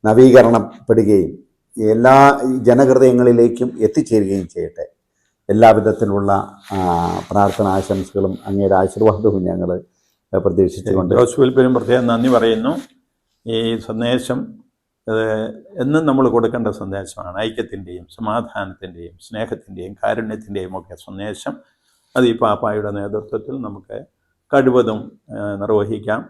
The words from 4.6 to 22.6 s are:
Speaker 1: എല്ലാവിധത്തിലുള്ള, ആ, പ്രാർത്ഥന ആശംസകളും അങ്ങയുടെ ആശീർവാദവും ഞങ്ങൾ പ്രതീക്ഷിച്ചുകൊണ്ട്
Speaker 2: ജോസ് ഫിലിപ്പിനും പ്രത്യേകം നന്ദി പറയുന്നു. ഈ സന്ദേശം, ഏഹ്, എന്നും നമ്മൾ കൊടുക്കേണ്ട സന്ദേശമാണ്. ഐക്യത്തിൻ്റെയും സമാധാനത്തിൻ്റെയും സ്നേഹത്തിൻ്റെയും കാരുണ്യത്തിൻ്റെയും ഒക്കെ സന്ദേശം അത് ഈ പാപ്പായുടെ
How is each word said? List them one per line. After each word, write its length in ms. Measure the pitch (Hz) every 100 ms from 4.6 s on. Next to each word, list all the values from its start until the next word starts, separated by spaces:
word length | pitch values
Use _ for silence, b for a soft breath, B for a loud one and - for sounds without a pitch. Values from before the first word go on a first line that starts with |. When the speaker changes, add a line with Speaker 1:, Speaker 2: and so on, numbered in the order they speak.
| 80 - 76 _ _ _ _ _ -
Speaker 1:
എല്ലാവിധത്തിലുള്ള, 800 | 104 113 107 104 107 104 101 98 98 98 - -
ആ, 60 | 98 90 85 85 87 90
പ്രാർത്ഥന 420 | 101 101 - 98
ആശംസകളും 680 | 95 95 98 92 101 98 95 -
അങ്ങയുടെ 300 | 98 98 95
ആശീർവാദവും 680 | 95 - 110 98 110 95
ഞങ്ങൾ 260 | 90 90 87 90 - _ _ _ _
പ്രതീക്ഷിച്ചുകൊണ്ട് 760 | 95 95 90 92 - - 95 90 110
Speaker 2:
ജോസ് 200 | 120 -
ഫിലിപ്പിനും 380 | 127 131 127
പ്രത്യേകം 340 | 123 104 127 120
നന്ദി 220 | 117 127
പറയുന്നു. 420 | 123 113 110 120 170 - _ _ _ _ _ -
ഈ 120 | 113 113 113
സന്ദേശം, 600 | 107 113 120 123 127 127 73 - _ _ _ _ -
ഏഹ്, 400 | 110 110 107 110 - - -
എന്നും 260 | 127 151 160
നമ്മൾ 200 | 135 131
കൊടുക്കേണ്ട 380 | 113 113 120 107
സന്ദേശമാണ്. 720 | 104 98 98 92 - 92 92
ഐക്യത്തിൻ്റെയും 680 | 110 113 113 98 87 90 87
സമാധാനത്തിൻ്റെയും 1040 | - 110 113 117 107 98 90 92 85 85 87
സ്നേഹത്തിൻ്റെയും 720 | - 110 113 101 _ 90 90
കാരുണ്യത്തിൻ്റെയും 800 | 104 107 110 110 110 107 101 92 95
ഒക്കെ 180 | 87 90
സന്ദേശം 580 | - 98 104 101 - - _ _ _ _ _ 131
അത് 100 | 123
ഈ 80 | 113
പാപ്പായുടെ 540 | 113 101